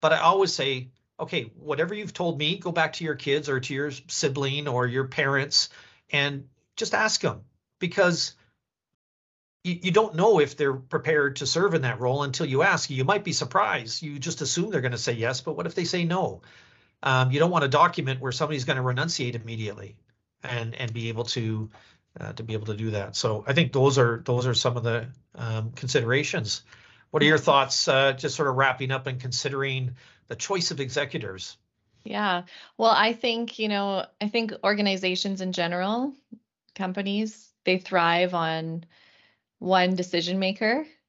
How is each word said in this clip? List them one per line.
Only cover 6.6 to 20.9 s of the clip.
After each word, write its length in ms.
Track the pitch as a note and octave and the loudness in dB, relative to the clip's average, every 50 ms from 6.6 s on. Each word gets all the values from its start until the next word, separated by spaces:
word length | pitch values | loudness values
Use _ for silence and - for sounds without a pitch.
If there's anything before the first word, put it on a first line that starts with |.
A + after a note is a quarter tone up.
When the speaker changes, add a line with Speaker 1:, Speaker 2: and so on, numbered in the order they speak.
| _ _ _ | _ _ _
Speaker 1:
just 180 | - A3+ G#3+ - | -6 -4 -2 0
ask 300 | G3+ G#3+ A3 - - - | 0 0 2 0 0 -2
'em," 220 | C#3 G#2+ - - _ _ _ _ _ _ _ | -2 -4 -4 -12 _ _ _ _ _ _ _
because 560 | - F3 F3 - G3+ F3+ E3+ D3 - - - _ _ _ _ _ _ _ _ _ _ _ _ _ _ _ _ _ _ _ _ _ _ _ _ _ _ | -6 -4 2 4 4 4 4 2 -2 -6 -8 _ _ _ _ _ _ _ _ _ _ _ _ _ _ _ _ _ _ _ _ _ _ _ _ _ _
you, 160 | F3+ F3 E3+ - | -6 -6 -2 0
you 80 | F#3 | 2
don't 240 | E3+ G3+ A3 G#3 D#3+ | 4 4 4 4 2
know 240 | D#3+ F#3 A3 A3 E3+ | 4 6 6 8 6
if 160 | D3 C#3 - - | 6 4 2 -2
they're 160 | D3+ C#3 C3+ | 0 0 0
prepared 640 | C3 C3 - - D3+ C3+ D#3 D#3+ D3+ C#3+ C#3+ C3+ - | -2 -6 -6 -6 -4 0 2 2 2 2 2 0 -2
to 80 | C#3+ | -4
serve 280 | C3+ - E3 F3+ G3+ E3 | -2 0 2 2 2 2
in 100 | D#3+ C3+ | 2 0
that 180 | B2+ A2+ G#2+ | 0 -2 0
role 220 | B2 B2 B2+ C#3 C#3+ | 0 0 0 0 0
until 220 | C#3+ C3 - E3+ | -2 -2 -4 -4
you 160 | D3 C3 C3 | 0 2 2
ask. 280 | E3 G3 F#3 D#3 - - | 4 4 2 2 0 -4
You 160 | C#3+ C3 C3 | -2 -2 0
might 180 | C3 G3+ G#3 G#3 | 2 0 0 0
be 80 | F#3 D3 | -2 -4
surprised. 680 | - D3+ B2+ - F#3+ G#3 G#3+ F#3+ D3 A#2 A2 - - | -4 -4 0 0 0 2 2 0 -2 -4 -6 -10 -10
You 180 | - D3+ D3 C#3+ | -10 -10 -10 -8
just 220 | C3 E3 D#3 - | -8 -8 -6 -6
assume 280 | D3+ B2+ - E3+ F3+ G#3+ | -4 -4 -2 -2 -2 -2
they're 120 | G3+ D#3 | -2 -2
gonna 160 | B2 C3 A#2+ A2+ | -2 -2 -4 -4
say 160 | - - A#2+ | -4 -4 -2
yes, 260 | A2+ A2 A#2 C3 - | -2 -2 -2 -2 -4
but 160 | - - - | -6 -8 -6
what 100 | - F3 | -6 -6
if 100 | F3 - | -6 -4
they 100 | - F3 | -4 -4
say 180 | F3 - F3+ F3 | -2 -2 -2 -2
no? 380 | E3+ F3 F#3 F3+ B2 F#2+ F2 _ - - - - _ _ _ _ _ _ _ - | 0 0 0 -2 -2 -4 -8 _ -20 -20 -20 -20 _ _ _ _ _ _ _ 0
Um, 280 | C#3 C3 B2+ C3 C3 | 2 4 4 4 4
you 80 | B2+ C#3+ | 4 4
don't 120 | D#3 E3+ | 4 4
want 120 | F3+ E3 C#3+ | 4 2 2
a 60 | C#3 | 6
document 500 | B2+ D3 D#3+ F3 F3 - C#3+ C3 C3+ C3 | 8 8 8 8 8 2 -2 -2 -2 -2
where 140 | B2+ C3+ B2 | -4 -4 -2
somebody's 320 | - D#3+ D3 D#3 C#3 B2 | -2 -2 0 0 -2 0
gonna 180 | C#3 D3 C3 B2+ | 0 0 2 2
renunciate 520 | B2+ B2 B2 D3 E3+ E3 - C#3 A#2+ A#2 | 0 2 2 0 0 0 -2 -2 -2 -4
immediately 600 | A#2 G#2 A2+ A#2 A2 A2 G#2+ G2 G#2 G2+ G2 - _ _ _ _ _ _ _ _ _ _ | -6 -8 -8 -8 -6 -6 -6 -6 -8 -12 -18 -18 _ _ _ _ _ _ _ _ _ _
and, 320 | C3 B2 A#2+ A#2 A2+ A#2 | -8 -6 -6 -6 -6 -6
and 180 | - B2+ A#2 | -6 -8 -6